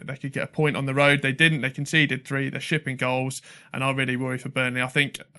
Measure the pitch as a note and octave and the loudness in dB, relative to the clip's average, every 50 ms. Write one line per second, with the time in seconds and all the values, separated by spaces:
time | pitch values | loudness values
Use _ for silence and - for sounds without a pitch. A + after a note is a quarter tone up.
0 | - - C#3 - - C3+ - C#3 C3 - - - D3+ D3 - B2+ C#3 C3+ C3 C#3 | -12 -12 -10 -8 -10 -8 -6 -6 -6 -4 -2 0 0 2 0 0 -2 0 2 4
1 | C#3+ D3 C#3+ C#3+ C#3 C3+ C#3+ D3+ D#3+ E3 D#3+ C3+ A#2+ C3+ - - C#3+ - - D#3+ | 6 6 6 4 2 0 2 4 4 4 4 2 -2 -4 -4 -6 -4 0 4 4
2 | D3 C3+ C3 B2+ B2 - C#3 C3+ C3+ C3+ C3+ C#3 - - E3 D3+ - C3+ B2+ B2 | 4 4 2 -4 -4 -4 -4 -2 -2 -4 -4 -6 -4 -2 -2 -2 -2 -4 -4 -2
3 | C3 B2+ B2+ C3 C3 C3 B2+ - - - - - - _ - C3 C3 C3+ C3 C3+ | -2 0 0 0 -2 -2 -6 -8 -12 -16 -20 -20 -18 _ -6 -2 -2 0 0 0
4 | C3 B2+ B2+ B2 C3 B2+ B2+ B2 - C#3 - C3 B2+ B2 B2 B2+ C3 B2+ - C#3+ | 0 0 0 -2 -2 -4 -4 -6 -8 -6 -2 -2 -2 0 0 -2 -4 0 0 0
5 | C#3+ B2+ - - - - _ | 0 0 -4 -10 -16 -20 _